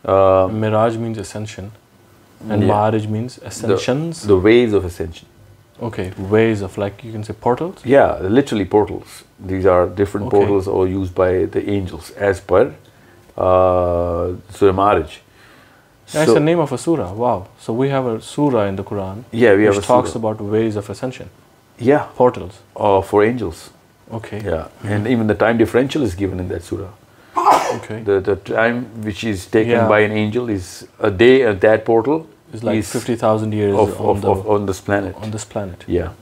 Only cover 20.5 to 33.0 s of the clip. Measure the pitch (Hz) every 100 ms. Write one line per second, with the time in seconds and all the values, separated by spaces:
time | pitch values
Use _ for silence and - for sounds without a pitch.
20.5 | 107 113 104 104 98 127 127 - _ _
21.5 | _ _ _ 120 147 - - 123 - 87
22.5 | - _ - 104 98 95 104 104 123 92
23.5 | 80 - _ _ _ _ 113 - 104 107
24.5 | 82 78 - 98 104 107 123 107 104 110
25.5 | 117 110 120 139 160 117 90 95 92 92
26.5 | - - 95 95 - _ _ _ - -
27.5 | - - 123 - 110 113 98 98 95 -
28.5 | 113 113 120 120 113 107 - 117 98 -
29.5 | 113 117 120 110 107 107 107 107 117 120
30.5 | 101 90 - - _ 110 92 120 131 120
31.5 | 95 107 107 113 113 113 160 160 _ _
32.5 | 110 113 107 98 123